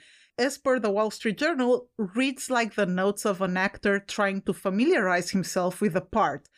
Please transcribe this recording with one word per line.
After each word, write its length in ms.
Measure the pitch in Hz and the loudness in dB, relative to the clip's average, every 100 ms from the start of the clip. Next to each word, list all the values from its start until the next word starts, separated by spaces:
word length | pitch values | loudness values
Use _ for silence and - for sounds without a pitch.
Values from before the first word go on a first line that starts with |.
| - _ _ - | -20 _ _ -2
as 200 | 254 277 | -2 0
per 200 | 269 254 | 0 0
the 140 | 214 | 2
Wall 180 | 202 220 | 0 0
Street 280 | - 226 202 | -2 -4 0
Journal, 500 | 311 302 247 247 247 - | 0 2 2 2 0 -6
reads 520 | 202 208 269 269 - | -4 0 -2 -2 -2
like 260 | 254 226 - | 0 0 0
the 100 | 196 | 0
notes 400 | 180 190 202 214 | 2 0 0 -2
of 160 | 185 | -2
an 140 | 190 180 | -2 0
actor 420 | 196 - 208 202 | -2 -2 0 0
trying 440 | - - 202 196 | -2 -2 0 0
to 100 | - | -4
familiarize 760 | 185 202 190 269 349 185 180 180 | -4 -2 2 2 4 2 2 0
himself 500 | 196 170 - 180 180 | -2 -2 0 -2 0
with 160 | 208 170 | 0 0
a 40 | |
part. 480 | 180 220 170 139 - | -2 0 0 -2 -12